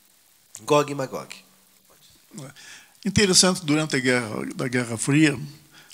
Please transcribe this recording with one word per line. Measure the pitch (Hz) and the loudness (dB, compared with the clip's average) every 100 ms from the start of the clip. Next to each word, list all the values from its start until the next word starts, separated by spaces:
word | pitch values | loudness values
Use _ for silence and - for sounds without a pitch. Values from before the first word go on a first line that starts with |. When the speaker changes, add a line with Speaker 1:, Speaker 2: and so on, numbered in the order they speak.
| _ _ _ _ _ - | _ _ _ _ _ -10
Speaker 1:
Gog | 107 147 139 | 0 0 0
e | 143 | -6
Magog. | 131 90 - - _ _ _ _ _ _ - _ _ 202 | -8 -10 -14 -18 _ _ _ _ _ _ -20 _ _ -20
Speaker 2:
É. | 135 - - - - _ 196 | -20 -20 -20 -20 -20 _ -2
Interessante, | 202 202 175 185 185 | 2 4 6 4 2
durante | 147 151 156 139 | 0 -2 0 -2
a | |
guerra, | 127 123 110 127 135 - | 0 0 -2 -6 -8 -8
da | 131 | -4
Guerra | 127 117 113 | -4 -2 -4
Fria, | - 143 156 117 147 - _ - - | 2 4 4 0 -8 -16 _ -20 -20